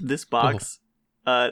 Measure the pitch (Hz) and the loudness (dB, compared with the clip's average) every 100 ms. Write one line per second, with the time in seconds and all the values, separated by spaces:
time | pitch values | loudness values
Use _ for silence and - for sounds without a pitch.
0 | 135 143 - 117 120 107 - - _ _ | -6 -6 -2 2 2 0 -6 -14 _ _
1 | _ _ - 123 123 | _ _ 0 2 0